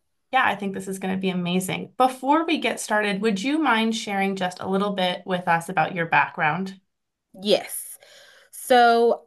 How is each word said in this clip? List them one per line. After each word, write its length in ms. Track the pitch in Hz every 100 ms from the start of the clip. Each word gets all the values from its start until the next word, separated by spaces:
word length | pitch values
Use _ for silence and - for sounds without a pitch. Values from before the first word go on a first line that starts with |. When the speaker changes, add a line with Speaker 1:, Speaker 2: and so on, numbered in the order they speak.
| _ _ _
Speaker 1:
Yeah, 120 | 262
I 120 | 214 196
think 180 | 196
this 140 | 190 190
is 100 | 190
gonna 180 | 190 190
be 140 | 190
amazing. 640 | 180 175 180 185 175 - -
Before 480 | 254 254 262 415
we 140 | 339 294
get 220 | 233 -
started, 420 | - 214 208 190
would 180 | 220 196
you 180 | 262 311
mind 360 | 285 226 226
sharing 400 | 226 - 196 196
just 240 | 190 180 -
a 100 | -
little 220 | 196 208
bit 320 | 196 180 180
with 220 | - 180 180
us 220 | 165 165
about 260 | 180 160
your 120 | 185 165
background? 760 | 147 143 - 156 165 190 190 _ _ _ _ _ 190
Speaker 2:
Yes. 560 | 202 190 - - - - - - - - _
So 720 | - - 247 240 233 233 -